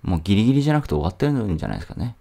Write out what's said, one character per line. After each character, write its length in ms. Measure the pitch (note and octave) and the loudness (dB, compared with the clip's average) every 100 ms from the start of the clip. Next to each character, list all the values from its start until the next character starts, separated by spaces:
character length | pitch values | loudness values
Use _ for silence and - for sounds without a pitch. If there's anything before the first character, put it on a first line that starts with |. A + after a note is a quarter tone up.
も 140 | - F2 | 0 -2
う 40 | |
ギ 140 | D#2+ G2+ | 2 4
リ 80 | A2+ | 4
ギ 80 | |
リ 80 | C3+ | 4
じ 100 | C#3+ | 2
ゃ 20 | |
な 80 | D3+ | 0
く 60 | C#3+ | 0
て 80 | D2+ | -2
終 80 | |
わ 60 | D2+ | -2
っ 40 | |
て 120 | - C#3+ | -2 -2
る 80 | |
ん 240 | C#3 G#2 D#2+ | 0 -2 -2
じ 80 | - | -4
ゃ 20 | |
な 60 | |
い 60 | G#1 | -8
で 60 | - | -10
す 20 | |
か 80 | - | -8
ね。 200 | B2 A#2 | -8 -8